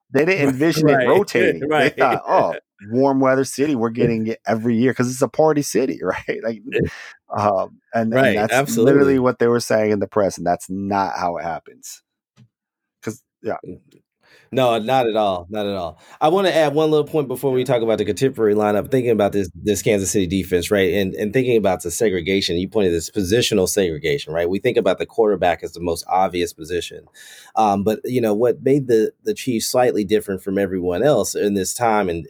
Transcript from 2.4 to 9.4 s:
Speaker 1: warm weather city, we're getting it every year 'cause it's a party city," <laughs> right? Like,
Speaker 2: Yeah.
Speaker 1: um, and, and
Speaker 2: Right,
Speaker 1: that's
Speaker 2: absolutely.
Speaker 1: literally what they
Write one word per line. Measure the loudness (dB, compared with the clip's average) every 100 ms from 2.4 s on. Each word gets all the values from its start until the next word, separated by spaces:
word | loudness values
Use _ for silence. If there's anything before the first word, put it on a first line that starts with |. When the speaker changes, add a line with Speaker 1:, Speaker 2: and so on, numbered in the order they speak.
| 2 -2 -10 _ -4
Speaker 1:
warm | 0 2 4
weather | 4 2
city, | 0 -2 -2 0
we're | -2
getting | 0 0 0 -4
it | -6 -4
every | -2 0 2
year | 2
'cause | 0 -2
it's | -2
a | -2
party | 2 2 2
city," | -2 -2 -2 -2
<laughs> |
right? | -4 -4 -6 -6
Like, | -6 -8 -6
Speaker 2:
Yeah. | -4 -4 -6 -18 -20 -10 -2
Speaker 1:
um, | 0 0 -2 -10 _
and, | -2 0
and |
Speaker 2:
Right, | 2 2 2
Speaker 1:
that's | 2
Speaker 2:
absolutely. | 0 0 2 4
Speaker 1:
literally | 6 4 4
what | 2
they | 2